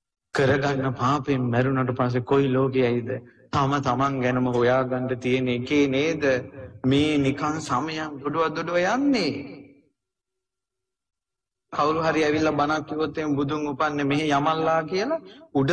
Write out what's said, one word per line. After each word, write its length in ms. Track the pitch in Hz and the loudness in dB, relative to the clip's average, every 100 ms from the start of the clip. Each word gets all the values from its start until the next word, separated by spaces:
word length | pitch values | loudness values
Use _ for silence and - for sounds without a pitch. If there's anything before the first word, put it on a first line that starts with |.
| _ _ _ - | _ _ _ 0
කරගන්න 580 | 131 143 139 135 135 | 2 2 2 0 -2
පාපෙන් 480 | 117 123 147 135 135 | 0 0 0 0 0
මැරුණට 500 | 123 117 131 135 127 | 0 2 2 0 0
පස්සේ 300 | 127 123 123 | 0 0 0
කොයි 260 | 120 139 139 | 2 2 4
ලෝකයයිද? 600 | 127 135 127 123 120 110 101 - - - | 2 2 2 2 2 -2 -8 -10 -20 -6
තම 300 | 151 139 143 | 0 0 0
තමන් 380 | 135 123 139 135 | 0 0 0 0
ගැනම 320 | 123 127 127 | 0 0 0
හොයාගන්න 580 | 120 120 127 127 127 127 127 | 2 4 4 2 -2 -4 -4
තියෙන 300 | 131 127 127 | 0 0 0
එකේ 360 | 120 127 147 143 | -2 0 2 2
නේද 400 | 131 156 156 143 127 123 135 - - | 2 0 0 0 0 -2 -14 -18 -4
මේ 360 | 131 139 156 147 | 2 2 4 2
නිකන් 380 | 135 143 151 156 | 2 0 -2 -4
සමයන් 600 | - 127 156 156 156 143 | -2 -4 -4 -6 -8 -8
දොඩව 240 | 139 156 160 | -6 0 0
දොඩව 260 | 160 170 175 | -2 -2 0
යන්නේ? 480 | 180 247 285 254 156 - - - - - _ _ _ _ _ _ _ _ _ _ _ _ _ _ _ _ _ _ - | 2 2 2 2 0 -4 -8 -16 -20 -20 _ _ _ _ _ _ _ _ _ _ _ _ _ _ _ _ _ _ -12
කවුරු 260 | - 151 160 | -2 0 2
හරි 200 | 160 156 | 0 0
ඇවිල්ලා 300 | 151 156 156 | 2 2 0
බණක් 340 | 143 143 156 - | 0 0 -2 -4
කිව්වොත් 320 | 151 156 151 | -4 -4 -4
එහෙම 140 | 156 | -2
"බුදුන් 340 | 139 143 151 147 | -2 -2 -2 -4
උපන්නේ 380 | 147 156 147 139 | -2 -2 0 0
මෙහි 200 | 143 156 | 0 2
යමල්ලා" 520 | 143 151 160 160 160 | 2 2 0 2 0
කියලා 400 | 160 185 240 320 - - - | 0 -2 -2 -4 -6 -20 -6
උඩ 200 | 143 135 | 0 2